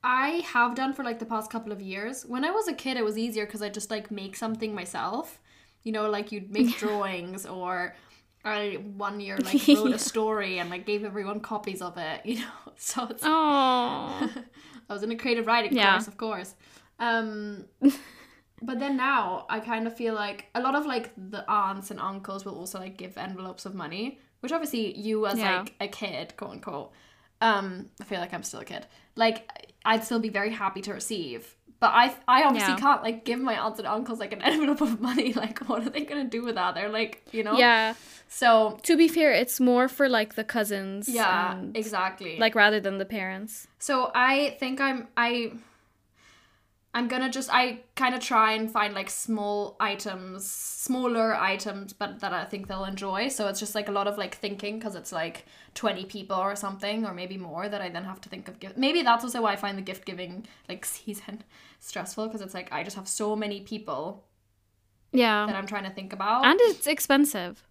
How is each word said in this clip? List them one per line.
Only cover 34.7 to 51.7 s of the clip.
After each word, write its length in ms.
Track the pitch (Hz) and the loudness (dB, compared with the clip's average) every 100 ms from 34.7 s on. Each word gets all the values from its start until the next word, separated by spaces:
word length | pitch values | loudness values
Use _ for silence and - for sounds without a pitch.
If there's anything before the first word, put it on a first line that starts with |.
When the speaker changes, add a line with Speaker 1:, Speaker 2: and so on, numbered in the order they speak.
| 294 | 2
Speaker 1:
of 200 | 285 220 | 2 0
money. 320 | 247 254 247 | 0 2 2
Like, 260 | 240 220 - 247 | 0 -4 -6 -4
what 180 | 226 233 | -2 -2
are 40 | |
they 160 | 285 294 | -4 -6
gonna 180 | 285 | -4
do 180 | 262 233 | -4 -4
with 120 | 240 226 | -4 -2
that? 180 | 180 - | -2 0
They're, 140 | 208 | -4
like, 340 | 214 220 - - | -2 -4 -6 -8
you 100 | 220 | -4
know? 140 | 214 226 | 2 6
Speaker 2:
Yeah. 360 | 240 226 220 226 - - _ | 8 8 4 -2 -14 -20 _
Speaker 1:
So 500 | - 247 226 220 214 | 4 8 8 8 0
Speaker 2:
To 120 | - 320 | 2 8
be 120 | 330 | 8
fair, 220 | 330 302 | 8 6
it's 260 | 202 247 - | 6 4 4
more 280 | 254 247 254 | 6 6 4
for, 180 | - 277 | 4 4
like, 280 | 240 214 - | 4 2 -4
the 100 | 214 | -2
cousins 640 | 240 214 202 190 196 208 | 0 0 -2 -4 -6 -2
Speaker 1:
Yeah, 480 | 233 202 180 180 185 | 2 2 4 2 -2
Speaker 2:
and, 180 | 185 220 | -6 -4
Speaker 1:
exactly. 600 | 214 208 185 185 180 165 | -2 -2 -2 -4 -10 2
Speaker 2:
like, 160 | 226 220 | 2 6
rather 240 | 208 214 | 6 6
than 180 | 196 196 | 0 -2
the 80 | 190 | -4
parents. 640 | 220 190 190 214 - - _ | -4 -6 -6 -10 -14 -16 _
Speaker 1:
So 320 | - 269 254 254 | -2 0 2 4
I 400 | 254 269 285 - | 4 4 2 -2
think 200 | 262 262 | -6 0
I'm, 280 | 277 262 240 - | 0 0 -4 0
I, 340 | 240 240 226 226 - _ _ _ _ _ _ _ _ _ _ _ _ | 0 0 -4 -8 -20 _ _ _ _ _ _ _ _ _ _ _ _
I'm 160 | 233 240 | -4 -2
gonna 200 | 254 262 | -2 -2
just, 200 | 254 262 | -4 0
I 300 | 247 254 233 - - | 2 2 -2 -12 -2
kinda 220 | 262 254 | 0 0
try 340 | - 240 220 | 2 4 6
and 180 | 220 220 | 4 0
find, 220 | 220 208 | 0 0
like, 160 | 196 190 | -2 -6
small 680 | - - 220 202 208 202 - | -8 -4 -2 0 -2 -2 -2
items, 680 | 220 202 208 185 185 185 196 | -2 -2 -6 -8 -10 -10 -10
smaller 840 | - - - - 254 247 226 220 214 | -8 -8 -8 -4 0 2 2 2 2
items, 560 | 190 196 214 | 0 0 -4